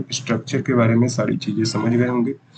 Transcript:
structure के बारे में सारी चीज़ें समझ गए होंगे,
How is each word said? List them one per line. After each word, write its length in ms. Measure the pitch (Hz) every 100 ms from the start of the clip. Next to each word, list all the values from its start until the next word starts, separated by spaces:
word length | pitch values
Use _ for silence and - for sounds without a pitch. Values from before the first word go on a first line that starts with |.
| -
structure 500 | - - 113 - 135
के 120 | -
बारे 200 | 127 113
में 140 | 113 123
सारी 280 | 117 107 -
चीज़ें 280 | - 104
समझ 280 | 110 107 113
गए 160 | 120 123
होंगे, 260 | 123 120 139 _